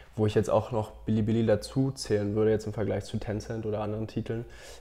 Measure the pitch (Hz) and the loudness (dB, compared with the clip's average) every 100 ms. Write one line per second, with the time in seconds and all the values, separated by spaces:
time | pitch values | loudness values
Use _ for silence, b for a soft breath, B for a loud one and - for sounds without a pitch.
0 | B - 107 110 101 - - 110 104 - | B 0 4 4 4 2 2 -2 -4 -6
1 | - 110 107 113 110 107 - 135 135 131 | 0 2 4 4 4 2 2 0 0 -2
2 | - 104 101 107 107 107 107 107 104 101 | 0 0 2 2 4 4 0 -4 -2 -2
3 | - 113 - 107 - 113 110 104 104 107 | -4 -6 -4 -6 -4 -6 -4 -4 -4 -4
4 | 110 117 107 113 120 B B B | -4 -4 -4 -6 -6 B B B